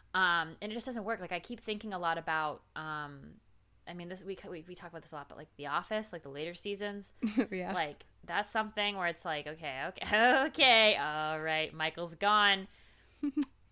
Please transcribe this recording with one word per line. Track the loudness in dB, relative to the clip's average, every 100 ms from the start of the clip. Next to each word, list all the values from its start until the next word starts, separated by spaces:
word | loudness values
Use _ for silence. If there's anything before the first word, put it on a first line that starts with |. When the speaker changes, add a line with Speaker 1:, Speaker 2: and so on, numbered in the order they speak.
| _
Speaker 1:
Um, | 2 4 2 0 -6
and | -8
it |
just | -6 -6
doesn't | -6
work. | -4 -4
Like, | -4
I | -6
keep | -8 -10
thinking | -6 -6 -6
a | -2
lot | 0 0
about, | 0 0 0 -4 _ -10
um, | -8 -6 -8 -12 -18 -20 _ -20 _ _ -14
I |
mean, | -12 -10
this, | -10
we, | -10 -12 -10
we, | -12 -12
we |
talk | -16 -14
about | -14
this | -12
a | -14
lot, | -14
but, | -16
like, | -16 -10
The | -2
Office, | -2 0 -4 -4
like, | -10
the | -10
later | -8 -8 -6
seasons, | -6 -4 -6 -8 -12 -4 -2
Speaker 2:
<laughs> | 0 0
Yeah. | -2 -4
Speaker 1:
like, | -2 -4 -6 -20 _ -4
that's | -4 -2
something | -2 -2 -2 -2 0
where | -2
it's | -2
like, | -4 -4 -4
"Okay, | -8 -8 -6 -6
okay, | -6 0 6 6 6
<laughs> | 4
okay, | 6 8 10 8 6
all | 0 0 -2 -2
right, | 0 0 -2
Michael's | -2 -4 -4 -8 0
gone." | 4 6 6 4 -2 -18 -20 _ _ -6
Speaker 2:
<laughs> | -2 -2 -2 _ _